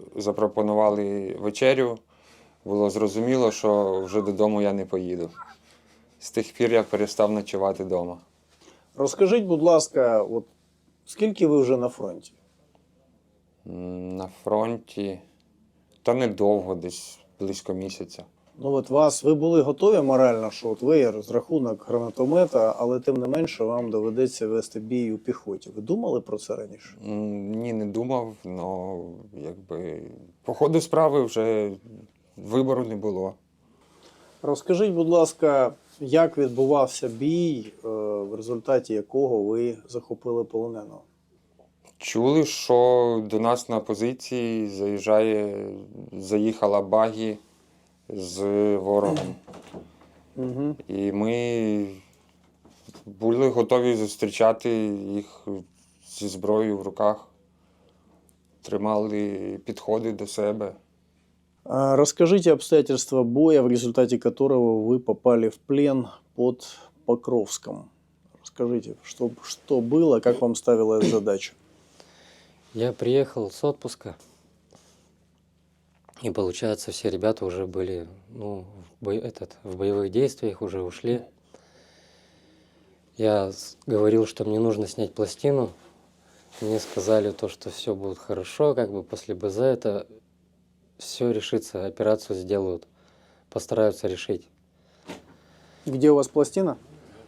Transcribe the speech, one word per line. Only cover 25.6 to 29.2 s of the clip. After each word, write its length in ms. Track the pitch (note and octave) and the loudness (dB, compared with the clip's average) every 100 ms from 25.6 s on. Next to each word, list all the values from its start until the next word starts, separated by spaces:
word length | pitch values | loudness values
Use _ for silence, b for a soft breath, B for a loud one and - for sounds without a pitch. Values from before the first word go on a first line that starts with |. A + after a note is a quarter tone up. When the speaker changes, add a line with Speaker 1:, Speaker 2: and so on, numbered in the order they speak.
| - A2 | -12 -10
Speaker 2:
Ви 60 | |
думали 380 | A2 G3 A#3 B2+ | -4 -2 -2 -4
про 180 | - G#2 | -4 -8
це 180 | - A2 | -8 -10
раніше? 400 | G#2 G2+ - - G#2 | -10 -16 -20 -16 -8
Speaker 1:
М, 440 | G#2 G#2 G2+ G2+ | -6 -6 -6 -6
ні, 200 | A2 A#2+ | -6 -6
не 140 | A2 G#2 | -4 -4
думав, 480 | A2 B2 C3 A2+ G#2 | -4 -2 -2 -4 -10
но 560 | F2+ F2+ F2 F#2+ F#2 F#2 F2 F2 | -12 -8 -6 -6 -8 -10 -12 -16